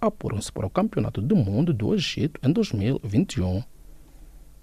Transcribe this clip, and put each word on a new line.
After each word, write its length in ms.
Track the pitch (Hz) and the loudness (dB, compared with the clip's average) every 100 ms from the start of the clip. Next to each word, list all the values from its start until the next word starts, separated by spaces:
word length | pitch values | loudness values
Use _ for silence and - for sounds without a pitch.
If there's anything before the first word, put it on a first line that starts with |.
apuram-se 500 | 220 - - 98 - | -2 0 -4 -4 -4
para 160 | - 98 | -4 -2
o 20 | |
Campeonato 520 | - 220 - 104 - | 0 0 0 -2 -2
do 160 | 113 202 | 2 4
Mundo 360 | 98 101 170 | 4 2 2
do 200 | 117 107 | 2 2
Egito 480 | 208 147 - 147 - | 0 0 -2 -4 0
em 80 | 127 | 2
dois 220 | 202 208 | 2 2
mil 260 | 104 101 135 | 0 0 0
e 60 | 110 | 0
vinte 280 | 104 196 - | 0 0 0
e 60 | |
um. 220 | 90 92 - - - - - - - - - - | 0 0 -4 -16 -20 -20 -20 -20 -20 -20 -20 -20